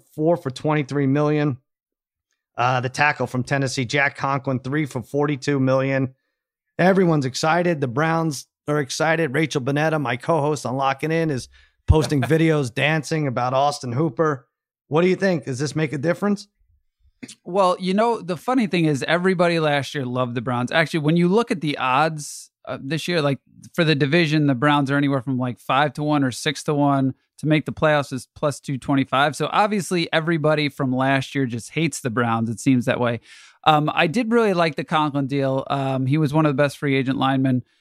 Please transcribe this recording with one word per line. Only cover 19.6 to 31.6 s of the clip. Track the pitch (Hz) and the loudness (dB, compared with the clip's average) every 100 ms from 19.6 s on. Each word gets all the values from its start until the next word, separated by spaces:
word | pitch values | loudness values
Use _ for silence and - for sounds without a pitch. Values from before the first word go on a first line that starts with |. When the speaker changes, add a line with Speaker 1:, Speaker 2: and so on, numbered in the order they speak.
| 151 143 131 | 0 0 -2
Speaker 3:
year | 147 | -6
loved | 123 127 127 | -4 -2 -2
the | 123 | -2
Browns. | 120 123 123 | -2 -2 0
Actually, | 160 160 175 | 0 0 0
when | 147 170 | 2 2
you | 175 | 4
look | 208 233 | 2 0
at | 185 | -2
the | 151 139 | -4 -2
odds, | 127 131 160 156 143 - - _ - | 0 2 2 -2 -10 -14 -18 _ -12
uh, | 131 | -10
this | 135 156 - | -6 -4 -2
year, | 175 | 0
like, | 139 139 _ - 113 | 0 -2 _ -20 -8
for | - | 0
the | 156 151 | 2 2
division, | 143 170 160 156 147 | 2 2 2 2 2
the | |
Browns | 123 147 147 135 | 2 2 2 2
are | 143 | 0
anywhere | 143 139 | 2 0
from, | 127 127 | -2 -4
like, | 127 120 | -4 -6
five | - 135 147 | -2 0 0
to | 139 | 0
one | 151 147 | -2 0
or | 131 | 0
six | 113 156 143 | -2 -4 -4
to | - | -2
one. | 147 143 139 135 - _ _ | 0 2 2 0 -2 _ _
To | 151 | -2
make | 156 - | -2 -2
the | |
playoffs | - 156 151 135 | -2 2 2 0
is | 131 - | -6 -12
plus | - 151 - | -6 -4 -4
two | - 131 | -6 -6
twenty-five. | - 135 131 131 151 - | -2 0 2 2 0 0
So | 151 | -2
obviously | - 208 208 160 180 165 | 0 2 0 -2 -2 0
everybody | 160 160 170 151 151 147 | 0 0 0 2 2 0
from | - 135 | -2 -2
last | 127 135 135 131 | 0 2 0 0
year | 139 | -2
just | 131 117 | -2 -4